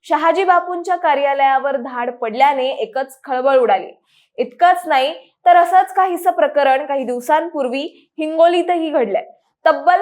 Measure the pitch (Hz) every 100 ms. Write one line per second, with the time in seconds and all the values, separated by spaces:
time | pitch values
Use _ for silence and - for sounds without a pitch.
0 | - 302 330 330 370 349 349 349 349 359
1 | 339 277 277 277 269 269 277 269 254 247
2 | 247 247 226 226 277 277 254 - 226 262
3 | 269 - - 254 269 262 226 190 - -
4 | _ _ _ - 254 - 349 359 349 269
5 | 269 330 - _ 349 349 349 370 381 -
6 | 370 349 359 339 285 285 277 269 285 277
7 | 247 247 247 311 339 311 254 269 311 -
8 | _ - 311 320 339 349 349 349 320 302
9 | 214 185 - _ _ _ 320 285 294 359